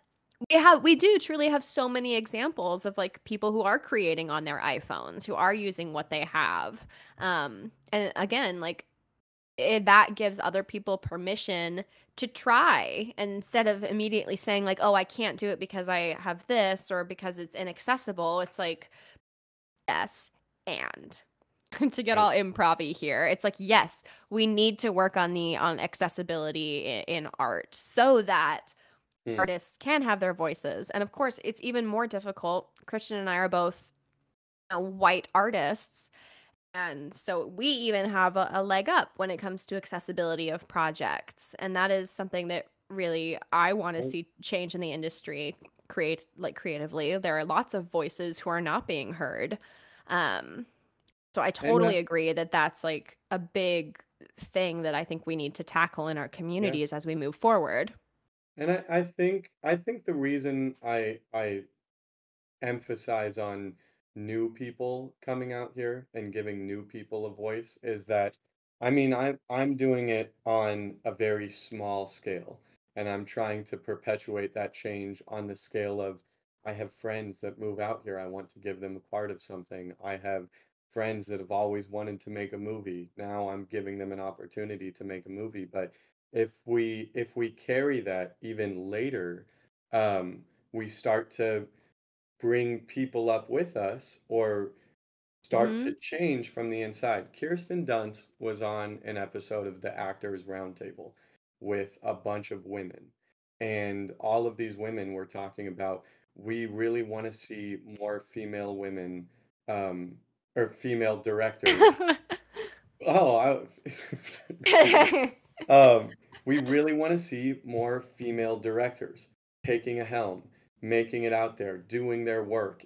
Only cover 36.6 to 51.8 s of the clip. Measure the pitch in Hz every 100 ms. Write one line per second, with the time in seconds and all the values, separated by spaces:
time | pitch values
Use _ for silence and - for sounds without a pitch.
36.6 | _ 180 175 143 143 - - 180 131 180
37.6 | 262 - 233 208 196 196 185 190 185 190
38.6 | 196 190 196 349 - - 190 175 196 190
39.6 | - 196 - 180 - 185 170 165 160 165
40.6 | - 180 160 160 117 71 - - - -
41.6 | 190 185 190 196 185 - 190 180 175 175
42.6 | - _ - 196 175 165 165 160 - 170
43.6 | 175 208 175 165 131 170 170 - - 190
44.6 | 180 180 170 151 160 - - 143 147 -
45.6 | - _ - - 156 160 - - 180 -
46.6 | 185 147 151 160 147 190 185 156 156 160
47.6 | - 202 175 - 147 - 175 165 - 170
48.6 | 170 180 - 156 120 165 160 - 139 214
49.6 | - - - - - 175 156 92 64 85
50.6 | 240 _ _ _ _ _ _ - 139 139
51.6 | 143 -